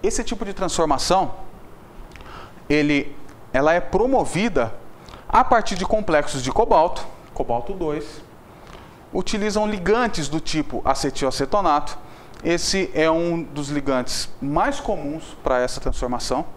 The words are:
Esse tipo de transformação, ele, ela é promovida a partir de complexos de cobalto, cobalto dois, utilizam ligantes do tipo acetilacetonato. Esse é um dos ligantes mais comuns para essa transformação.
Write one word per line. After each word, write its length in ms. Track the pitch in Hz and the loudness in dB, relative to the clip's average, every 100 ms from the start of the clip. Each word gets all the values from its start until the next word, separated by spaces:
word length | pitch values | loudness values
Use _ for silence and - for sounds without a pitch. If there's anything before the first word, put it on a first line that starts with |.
Esse 200 | 214 226 | 0 0
tipo 220 | 226 220 | -2 -2
de 80 | 202 | -4
transformação, 800 | 190 185 - 160 131 - 185 180 - - - - - - - - - - - - - - | -2 -2 2 2 2 4 4 4 -2 -8 -12 -18 -20 -18 -18 -16 -16 -16 -16 -16 -18 0
ele, 460 | 147 147 143 143 - - - - | 2 4 2 0 -8 -12 -14 -4
ela 200 | 131 151 | 2 4
é 80 | 170 | 4
promovida 920 | 175 190 247 254 151 160 226 156 113 - - - - - - | 2 2 2 2 2 0 2 2 0 -4 -12 -16 -18 -18 2
a 140 | 220 | 4
partir 320 | 254 240 - | 6 4 4
de 100 | 185 | -2
complexos 580 | 190 214 202 151 147 139 | 0 0 4 2 2 -2
de 100 | 127 | -2
cobalto, 540 | 131 233 190 170 - - - - | 2 4 6 4 0 -6 -10 -14
cobalto 380 | - - 117 - | -6 -2 -2 -2
dois, 500 | 196 160 147 147 - - - - - - - - - - | -4 -4 -4 -6 -14 -18 -20 -20 -20 -18 -18 -18 -20 -8
utilizam 540 | - - 220 214 208 214 | -4 -2 0 0 0 0
ligantes 640 | 214 175 226 233 - 143 | 0 2 4 4 0 0
do 120 | 160 | -2
tipo 420 | - 160 143 120 | 0 0 -2 -2
acetilacetonato. 1120 | - 135 143 - 135 - 139 208 185 147 - - - - - - | 2 2 2 0 -2 0 0 2 4 2 0 -6 -12 -16 -18 -8
Esse 460 | - 170 - 190 185 | -2 0 2 0 0
é 160 | - 160 | 2 4
um 320 | 165 170 170 | 4 2 -2
dos 260 | 135 139 139 | -4 -6 -4
ligantes 600 | 147 139 131 123 - - - | -2 0 0 0 -2 -4 -4
mais 380 | 139 156 233 269 | -2 2 2 0
comuns 580 | - 190 147 156 - - | -2 -2 -4 -6 -10 -6
para 160 | - 127 | 0 2
essa 220 | 123 - | 2 0
transformação. 640 | 135 127 123 120 - 131 - | -2 0 -2 -2 -2 -2 -4